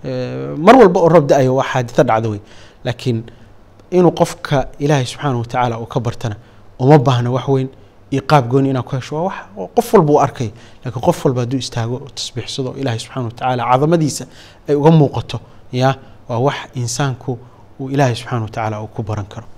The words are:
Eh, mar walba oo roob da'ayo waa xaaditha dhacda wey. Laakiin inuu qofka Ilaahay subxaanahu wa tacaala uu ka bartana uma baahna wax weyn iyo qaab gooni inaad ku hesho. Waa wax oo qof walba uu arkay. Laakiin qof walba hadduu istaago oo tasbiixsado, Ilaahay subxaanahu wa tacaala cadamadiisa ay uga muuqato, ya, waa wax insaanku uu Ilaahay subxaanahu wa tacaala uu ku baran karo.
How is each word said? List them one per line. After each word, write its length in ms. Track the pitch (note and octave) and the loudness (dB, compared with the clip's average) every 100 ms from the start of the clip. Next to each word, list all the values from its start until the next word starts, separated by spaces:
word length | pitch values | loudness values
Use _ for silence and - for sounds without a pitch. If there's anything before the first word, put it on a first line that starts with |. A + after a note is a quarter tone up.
Eh, 500 | C#3 B2+ B2 C3 C#3 C#3+ | -8 -6 -6 -8 -8 0
mar 180 | F3 B3+ | 4 8
walba 240 | G3+ F3+ | 6 6
oo 100 | E3+ | 6
roob 180 | E3 C#3 | 4 4
da'ayo 260 | C#3+ C3 C3 | 2 4 0
waa 80 | B2+ | -2
xaaditha 300 | C3 A#2+ - | -4 -2 0
dhacda 260 | C3 A2 A2+ | 2 2 0
wey. 100 | G#2 - - - _ | -6 -12 -20 -20 _
Laakiin 400 | B2 A#2+ C3 A2+ A#2 - - - - - - | -10 -6 -4 -4 -6 -20 -20 -20 -20 -20 -2
inuu 200 | F3+ F3 | 4 4
qofka 560 | E3+ E3+ - - C#3+ - - | 2 -2 -2 -2 -2 -2 -4
Ilaahay 260 | C#3+ D3 B2 | -2 0 -2
subxaanahu 340 | - D3 B2 | -6 -4 -4
wa 60 | A#2 | -4
tacaala 340 | B2+ B2 A2+ | -2 -2 -4
uu 60 | A2+ | -6
ka 140 | C#3 | -4
bartana 360 | A#2 - A#2 G2+ - - - - | -4 -4 -8 -8 -16 -20 -20 -2
uma 180 | B2+ D3+ | 6 6
baahna 320 | C3 B2 A#2+ | 6 0 0
wax 160 | B2+ C3 | -2 0
weyn 220 | C3+ C3+ - - - - | -2 -2 -10 -20 -20 -6
iyo 100 | C3+ | -6
qaab 260 | - D3+ A#2 | 2 2 4
gooni 220 | C3+ C3+ | 0 2
inaad 160 | C3 - | -2 -4
ku 100 | C3 | -8
hesho. 200 | - D3+ | -8 -6
Waa 80 | |
wax 120 | F#3 - - G#3+ | -6 -8 -16 -12
oo 100 | F#3 - | -2 -2
qof 180 | - | 4
walba 180 | A3 D3+ | 4 6
uu 60 | D3 | 4
arkay. 300 | B2+ - A2+ - - - B2+ | 2 -2 -8 -8 -20 -14 -12
Laakiin 160 | A#2+ | -2
qof 240 | F3 D#3 D3+ | -2 0 -2
walba 160 | B2+ | -2
hadduu 160 | A#2+ C3+ | -4 -6
istaago 360 | - B2 A2+ B2 | -6 -6 -6 -8
oo 140 | C#3 - | -12 -14
tasbiixsado, 600 | - A#2 - - B2+ - | -12 -10 -10 -8 -8 -6
Ilaahay 220 | C3+ A2+ | -6 -6
subxaanahu 260 | - - A#2 | -8 -8 -8
wa 40 | A2+ | -6
tacaala 240 | B2+ B2 A#2+ | -4 -2 0
cadamadiisa 540 | B2+ D3+ E3+ D3+ - D#3+ - - - - | 2 2 2 0 -4 -14 -18 -20 -18 -2
ay 60 | D3 | 2
uga 160 | C#3+ | 6
muuqato, 480 | E3 C#3 B2 - C3+ - - - | 6 4 0 -8 -12 -12 -20 -10
ya, 240 | B2+ C3 C3 - - - | 0 0 0 -10 -20 -8
waa 80 | A#2 | -2
wax 160 | C#3 - - C3 | -2 -4 -12 -8
insaanku 640 | A#2+ - C#3+ A#2 - A#2 - - - - | -8 -4 -4 -4 -8 -10 -12 -20 -20 -14
uu 100 | C3+ | -4
Ilaahay 260 | C#3 C3+ A2+ | 0 0 0
subxaanahu 280 | - B2 G#2+ | -6 -6 -6
wa 40 | |
tacaala 300 | A#2+ A2 G#2+ | -6 -6 -6
uu 40 | A2 | -10
ku 160 | - | -10
baran 220 | G#2+ G#2 G2+ | -6 -8 -8
karo. 220 | - A2+ | -14 -18